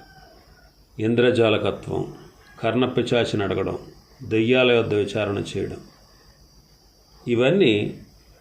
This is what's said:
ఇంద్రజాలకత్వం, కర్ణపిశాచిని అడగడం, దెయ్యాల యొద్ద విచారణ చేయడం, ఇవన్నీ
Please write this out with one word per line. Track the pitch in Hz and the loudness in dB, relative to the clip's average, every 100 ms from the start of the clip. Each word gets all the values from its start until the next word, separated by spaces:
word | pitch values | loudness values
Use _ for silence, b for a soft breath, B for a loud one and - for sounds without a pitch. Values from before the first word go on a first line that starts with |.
| - - - - - - _ _ _ - | -20 -20 -20 -20 -20 -20 _ _ _ -4
ఇంద్రజాలకత్వం, | 110 117 120 107 113 104 101 - - 95 95 - - _ - - | 0 2 2 4 2 2 -2 -6 -6 -6 -6 -12 -20 _ -20 -6
కర్ణపిశాచిని | 113 120 127 123 113 120 110 107 | -2 0 0 -2 0 0 0 -2
అడగడం, | 98 95 92 90 - - _ - | -2 -2 -4 -6 -12 -20 _ -18
దెయ్యాల | 113 110 113 127 127 | -4 0 2 4 4
యొద్ద | 117 107 | 4 2
విచారణ | 104 98 110 101 101 98 101 | 0 0 -2 -2 -4 -6 -6
చేయడం, | 90 90 - - - _ _ _ - _ _ _ _ _ _ - - | -8 -10 -18 -20 -20 _ _ _ -20 _ _ _ _ _ _ -14 -2
ఇవన్నీ | 117 127 190 147 104 107 - - _ _ _ | 0 2 4 4 2 -2 -8 -18 _ _ _